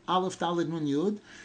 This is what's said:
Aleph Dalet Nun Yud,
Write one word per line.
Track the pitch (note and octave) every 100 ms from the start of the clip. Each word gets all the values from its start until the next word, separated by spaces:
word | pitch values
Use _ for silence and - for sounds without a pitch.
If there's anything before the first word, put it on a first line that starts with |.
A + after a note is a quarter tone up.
| -
Aleph | F3+ F#3 -
Dalet | F3 F3 D#3+
Nun | E3 D3
Yud, | C#3 F#3+ G#3 - -